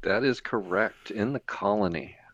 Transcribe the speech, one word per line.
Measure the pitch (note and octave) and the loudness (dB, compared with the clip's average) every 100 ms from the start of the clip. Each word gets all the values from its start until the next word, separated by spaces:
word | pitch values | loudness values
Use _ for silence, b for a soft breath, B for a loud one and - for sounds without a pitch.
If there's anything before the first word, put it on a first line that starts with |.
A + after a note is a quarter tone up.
That | - G2+ | 0 2
is | C3+ B2 | 2 0
correct. | - A2+ F#2 F#2 A2 - - | -2 -4 0 2 2 -2 -10
In | G#2+ A2 | -2 -2
the | C#3 | -2
Colony, | - - G3+ G#3 F#2+ E2 - - - | -6 -2 0 2 2 -2 -8 -16 -20